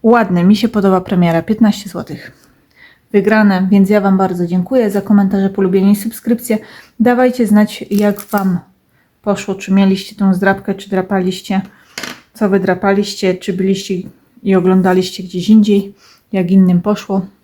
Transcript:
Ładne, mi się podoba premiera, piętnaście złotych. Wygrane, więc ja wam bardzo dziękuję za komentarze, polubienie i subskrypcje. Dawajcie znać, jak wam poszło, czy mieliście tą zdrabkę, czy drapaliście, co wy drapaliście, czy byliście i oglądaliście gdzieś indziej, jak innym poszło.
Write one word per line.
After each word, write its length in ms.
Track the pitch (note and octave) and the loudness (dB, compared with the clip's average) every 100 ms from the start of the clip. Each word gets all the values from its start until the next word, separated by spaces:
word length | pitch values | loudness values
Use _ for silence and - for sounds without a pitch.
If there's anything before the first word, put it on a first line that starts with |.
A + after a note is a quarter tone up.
Ładne, 400 | A3+ A#3+ G3 F3 | 4 2 2 2
mi 120 | F3 G#3+ | 4 4
się 140 | A3+ | 2
podoba 320 | G#3 G3 F#3+ | 0 2 0
premiera, 400 | F#3 F3+ E3+ E3 | 0 0 2 0
piętnaście 480 | E3 A3 A3 - - | -2 0 2 0 -8
złotych. 420 | D#3+ - - - _ _ _ _ _ - _ _ | -12 -12 -16 -18 _ _ _ _ _ -20 _ _
Wygrane, 560 | G3+ G3 A3 G#3 F#3 F#3 | 0 2 2 2 2 2
więc 180 | G3+ F#3+ | 2 4
ja 120 | G#3 | 2
wam 160 | G3 F#3+ | 2 0
bardzo 300 | F#3+ F3 E3+ | 0 -2 -2
dziękuję 420 | F3+ F3 C4 A3 | -2 0 0 0
za 120 | G3 | -2
komentarze, 480 | G3 G3+ G3 G3 G3 | 2 2 2 0 -2
polubienie 420 | G3 F#3+ F#3+ G3 | 0 0 2 2
i 40 | G3+ | 0
subskrypcje. 640 | A3+ - - A#3 - G#3+ - - - _ | -2 -8 -4 -4 -2 -6 -6 -20 -20 _
Dawajcie 480 | A#3 B3 B3+ B3 A3 | 0 2 0 0 0
znać, 380 | G#3 G#3+ - - | 2 0 -4 -4
jak 300 | G3+ G#3 G3+ | -2 0 -2
wam 380 | - G#3 F#3+ F3 - _ _ _ _ _ | -6 -4 -2 -4 -8 _ _ _ _ _
poszło, 340 | - G3 - F#3+ | -6 -6 -6 -10
czy 180 | - | 0
mieliście 420 | G3 G3 F#3+ - - | 2 2 0 -6 -4
tą 180 | G3 | 0
zdrabkę, 420 | F#3 G3 G3 - G3 | 0 0 -2 -4 -8
czy 140 | - | -6
drapaliście, 720 | F#3+ F#3 G3 F3+ F#3 - F#3+ - _ _ - - - _ | -6 -2 -4 -4 -6 -4 -4 -4 _ _ -16 -14 -16 _
co 160 | - G#3 | -4 0
wy 100 | G3 | 0
drapaliście, 760 | F#3 F3+ G3 G3 G3+ - F#3+ F3+ | 0 -2 0 0 -2 -4 -4 -2
czy 180 | - | -6
byliście 420 | F3+ F#3+ F#3+ - F3+ - _ _ _ | -4 -2 -2 -4 -8 -8 _ _ _
i 120 | G3 F#3+ | 0 2
oglądaliście 680 | F3+ F#3+ F#3 F#3 F#3 - | 2 2 2 0 -2 -8
gdzieś 260 | F#3 F3+ F3+ | -10 -6 4
indziej, 440 | A3 G#3 G3+ G3 - _ _ _ | 4 6 2 0 -16 _ _ _
jak 200 | G3 F3 | -4 2
innym 300 | F#3+ F#3 F3 | 4 4 2
poszło. 440 | G#3 G#3 - G3 F#3+ _ | 0 -4 -4 -6 -6 _